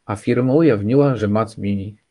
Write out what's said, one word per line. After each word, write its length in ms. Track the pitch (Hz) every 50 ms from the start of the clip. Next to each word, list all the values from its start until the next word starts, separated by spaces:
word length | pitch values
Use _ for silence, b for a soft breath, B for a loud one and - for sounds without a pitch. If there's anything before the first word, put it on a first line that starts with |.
| _
a 100 | - 107
firma 380 | 104 - - 123 123 123 131 131
ujawniła, 600 | 156 165 147 113 101 101 104 127 143 143 143 127
że 120 | 107 110 101
Mac 300 | 104 110 110 107 - -
Mini 380 | 101 101 101 98 95 104 104 - _ _